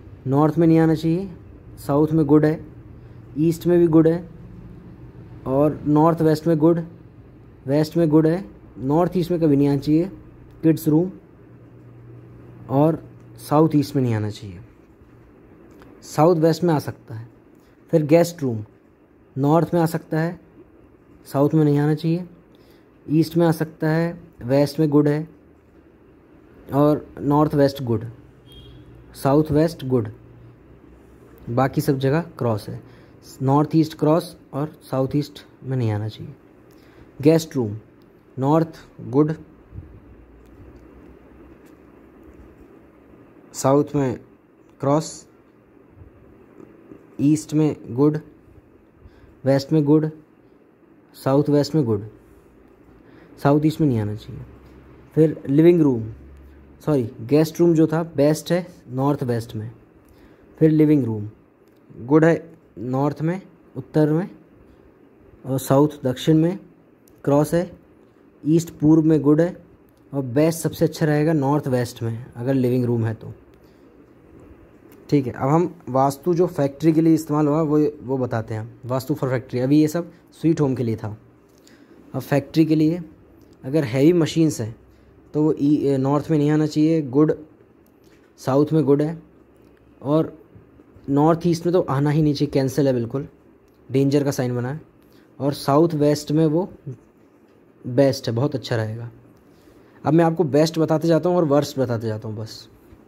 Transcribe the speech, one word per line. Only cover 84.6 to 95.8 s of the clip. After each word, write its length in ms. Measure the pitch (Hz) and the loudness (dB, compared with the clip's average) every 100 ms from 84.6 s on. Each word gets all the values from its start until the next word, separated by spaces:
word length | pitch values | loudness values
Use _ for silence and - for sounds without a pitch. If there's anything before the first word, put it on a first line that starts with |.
हैं 140 | 110 117 _ _ _ _ _ | -8 -10 _ _ _ _ _
तो 100 | 151 | -2
वो 100 | 156 | 0
ई-, 440 | - 143 147 139 135 | 0 0 2 0 0
नॉर्थ 340 | 135 143 147 | 0 -2 0
में 60 | 156 | 0
नहीं 120 | 147 | 2
आना 140 | 151 151 | 0 0
चाहिए, 360 | 156 151 160 | 0 0 0
गुड 320 | 139 135 151 - - - _ _ _ _ _ _ _ _ | 0 2 2 0 -10 -20 _ _ _ _ _ _ _ _
साउथ 340 | - 139 151 | -2 0 2
में 100 | 156 | 2
गुड 180 | 135 143 | 2 2
है 200 | 151 165 - _ _ _ _ _ _ _ | 0 -6 -16 _ _ _ _ _ _ _
और 320 | - 294 - - - - - - _ - - | -2 0 -2 -8 -20 -20 -20 -20 _ -18 -2
नॉर्थ 380 | 139 156 165 175 | 2 2 2 0
ईस्ट 180 | 165 175 | -2 0
में 80 | |
तो 80 | 180 | 0
आना 280 | - 135 147 | 0 -2 0
ही 120 | 151 | 2
नहीं 120 | 151 | 0
चाहिए, 180 | 135 143 | 0 -2
कैंसिल 360 | 139 135 156 139 | -2 -2 0 0
है 60 | |
बिल्कुल, 340 | 123 117 135 160 _ _ _ _ _ - | 0 -4 -8 -10 _ _ _ _ _ -4
डेंजर 340 | 131 139 143 | 0 2 2
का 80 | 139 | 0
साइन 240 | 139 123 123 | -2 -4 -4
बना 160 | 123 | -6
है 100 | 156 - _ _ _ _ - | -10 -14 _ _ _ _ -6
और 140 | 139 | -6
साउथ 400 | 139 - 143 | -4 0 2